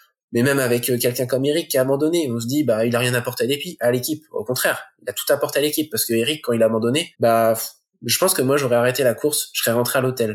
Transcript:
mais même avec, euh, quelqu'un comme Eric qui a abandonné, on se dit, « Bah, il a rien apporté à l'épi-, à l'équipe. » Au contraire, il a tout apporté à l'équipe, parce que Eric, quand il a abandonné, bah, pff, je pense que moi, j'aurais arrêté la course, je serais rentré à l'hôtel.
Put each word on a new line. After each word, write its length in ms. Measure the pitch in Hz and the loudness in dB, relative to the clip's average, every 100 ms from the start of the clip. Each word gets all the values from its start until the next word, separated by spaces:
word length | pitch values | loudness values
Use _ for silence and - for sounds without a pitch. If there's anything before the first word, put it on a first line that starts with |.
| _ _ _ | _ _ _
mais 100 | 117 | 0
même 160 | 131 139 | 2 2
avec, 320 | 127 120 120 | 2 0 0
euh, 80 | 120 | 0
quelqu'un 300 | 123 123 123 | 0 -2 -2
comme 180 | 131 139 | 0 0
Eric 240 | 156 165 | 0 0
qui 80 | 135 | 0
a 40 | |
abandonné, 500 | 131 139 156 170 147 | 2 2 2 0 0
on 80 | 117 | -2
se 80 | 113 | -2
dit, « 160 | 147 131 | 0 0
Bah, 180 | 110 | 0
il 120 | 117 117 | 0 0
a 40 | |
rien 140 | 123 | 0
apporté 300 | 123 117 120 | 0 -2 -2
à 40 | 117 | -2
l'épi-, 300 | 143 175 170 | -2 -6 -4
à 120 | 120 | 0
l'équipe. » 320 | 127 123 156 - | 0 -2 -8 -8
Au 120 | - | -8
contraire, 380 | 110 127 180 139 - _ | -6 -2 -2 -2 -8 _
il 60 | - | -10
a 40 | |
tout 180 | - - | -6 0
apporté 280 | 139 143 139 | 0 0 0
à 20 | |
l'équipe, 300 | 147 151 151 | 0 -2 -4
parce 140 | 113 - | -4 -2
que 80 | |
Eric, 300 | 113 123 156 | 0 0 -4
quand 100 | - | -2
il 100 | 117 | 2
a 20 | 110 | 2
abandonné, 480 | 113 117 143 175 - | 2 0 0 -2 0
bah, 340 | 120 113 113 | 2 4 2
pff, 200 | 113 - - _ _ 120 | 0 -4 -14 _ _ -4
je 120 | - | 0
pense 160 | 185 | 0
que 80 | 196 | 2
moi, 160 | 131 143 | 2 2
j'aurais 200 | 135 120 | 2 2
arrêté 260 | 120 127 | 2 2
la 100 | 127 | 0
course, 360 | 110 151 147 - | 2 0 -2 -4
je 80 | - | -4
serais 120 | - | 0
rentré 260 | 117 123 139 | 0 0 0
à 20 | |
l'hôtel. 320 | 127 127 113 | 0 0 -2